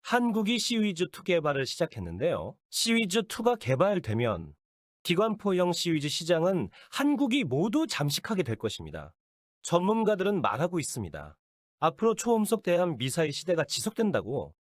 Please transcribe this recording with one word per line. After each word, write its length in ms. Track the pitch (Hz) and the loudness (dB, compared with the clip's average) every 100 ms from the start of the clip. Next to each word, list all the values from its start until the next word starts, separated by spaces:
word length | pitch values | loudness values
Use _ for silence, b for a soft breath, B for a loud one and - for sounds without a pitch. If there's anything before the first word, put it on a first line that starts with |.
한국이 580 | - 240 240 214 208 240 | 0 2 2 0 0 0
시위즈 500 | - 233 214 165 180 | 0 0 0 0 -4
투 140 | - | -4
개발을 420 | - 175 151 139 131 | 0 0 2 -2 -4
시작했는데요. 880 | - 160 - 85 87 156 120 90 - _ | -2 -4 -4 -8 -4 -2 -2 -6 -12 _
시위즈 560 | - 226 226 214 208 214 | -4 2 2 2 -2 -2
투가 300 | - 240 240 | -2 0 0
개발되면 1000 | - 131 190 196 - 110 120 90 78 - _ _ _ _ | 0 2 4 2 0 0 0 -2 -6 -18 _ _ _ _
기관포형 720 | - 175 220 208 202 180 180 | 0 2 2 0 0 2 2
시위즈 360 | 170 175 156 143 | 0 0 0 0
시장은 600 | - 165 165 175 185 101 B B | -4 0 2 4 0 -4 B B
한국이 520 | - 277 285 277 277 | 0 0 2 2 0
모두 460 | 175 131 214 285 320 | 0 0 2 2 0
잠식하게 560 | - 147 143 - 196 | -2 -2 -2 -2 -2
될 100 | 143 | -2
것입니다. 580 | 110 107 - 78 78 76 _ _ _ _ _ | -4 -4 -6 -10 -12 -14 _ _ _ _ _
전문가들은 800 | - 170 185 226 214 202 190 202 | 0 2 4 2 2 2 0 2
말하고 360 | 107 110 175 175 | 0 0 -2 -2
있습니다. 580 | 139 131 90 76 76 - _ _ _ _ | -4 -6 -8 -10 -14 -20 _ _ _ _
앞으로 340 | 156 160 226 | -2 2 0
초음속 480 | 214 233 226 208 214 | 0 0 2 2 0
대함 360 | - 175 180 131 | 2 2 2 -2
미사일 340 | 131 170 156 | -4 0 -2
시대가 320 | 139 160 165 | -2 0 0
지속된다고. 920 | 147 - 214 - 214 127 101 131 73 - | 0 -2 -4 0 0 0 -2 -6 -8 -14